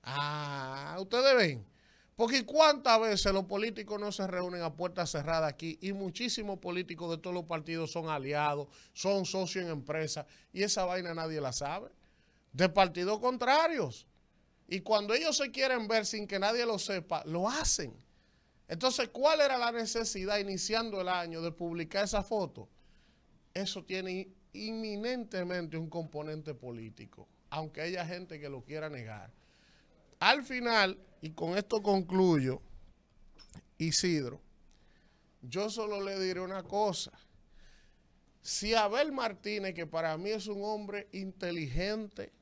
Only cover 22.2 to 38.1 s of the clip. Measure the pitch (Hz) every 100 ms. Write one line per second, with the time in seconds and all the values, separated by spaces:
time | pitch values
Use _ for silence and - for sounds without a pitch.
22.2 | 190 220 170 - 101 _ - - _ _
23.2 | _ _ _ - 196 190 - 185 185 185
24.2 | 190 - _ 190 214 220 220 202 226 247
25.2 | 220 190 175 180 165 160 160 170 160 151
26.2 | 151 156 151 127 123 120 113 - 107 -
27.2 | - _ _ 147 156 147 165 180 165 180
28.2 | 180 160 147 135 120 156 156 139 110 107
29.2 | 98 - _ _ _ - _ - _ _
30.2 | 190 277 254 254 240 226 190 - - -
31.2 | 156 160 165 185 202 220 208 196 170 185
32.2 | 185 156 131 131 - - - _ _ _
33.2 | - - - - _ _ 160 - 185 160
34.2 | 127 - - - - - _ _ _ _
35.2 | _ _ 123 170 214 220 208 202 196 196
36.2 | 185 180 185 190 180 202 214 170 - -
37.2 | - - _ - - - - _ _